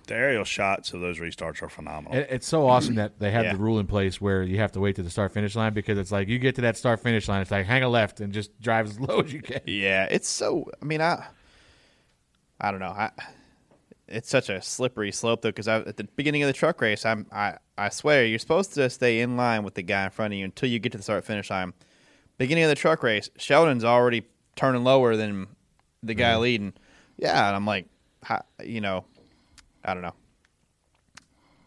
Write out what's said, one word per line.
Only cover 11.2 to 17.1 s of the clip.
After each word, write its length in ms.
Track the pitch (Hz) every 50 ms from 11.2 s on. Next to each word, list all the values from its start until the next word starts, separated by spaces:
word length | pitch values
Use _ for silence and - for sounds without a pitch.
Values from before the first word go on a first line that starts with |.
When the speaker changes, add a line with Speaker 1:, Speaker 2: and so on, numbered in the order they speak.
| - - - _ _ _ _ _ _ _ _ _ _ _ _ _ _ _ _ _ _ _ _ _ _ _ _ -
Speaker 3:
I 100 | - 101 98
don't 80 | 95
know. 60 | 92 90
I 220 | 92 101 107 110 - - - - - - _ _ _ _ _ _ _ _ _ _ - _ _ -
it's 200 | - 110 - -
such 200 | - 131 123 -
a 120 | 98 92 -
slippery 500 | - - - 127 123 - - 107 101 95
slope, 300 | - - 117 117 113 -
though, 100 | 113 104
'cause 160 | - 104 110
I, 80 | 113 110
at 160 | - - 104
the 80 | - 107
beginning 380 | 101 _ - 143 147 147 147 143
of 40 |
the 60 | 139 131
truck 280 | - - 156 175 -
race, 240 | 123 110 104 - -
I'm, 200 | 113